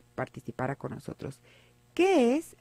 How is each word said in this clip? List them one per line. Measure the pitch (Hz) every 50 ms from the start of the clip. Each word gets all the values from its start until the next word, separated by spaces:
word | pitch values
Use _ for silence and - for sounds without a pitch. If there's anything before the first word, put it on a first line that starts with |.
| - _ _
participara | - 131 - - - - - - - 127 131 139
con | - - 131
nosotros. | - - - - - - - - - - _ _ - - _ _ _ _ _ _ _
¿Qué | - 349 392 381 302 240 233 254
es | 320 - - - _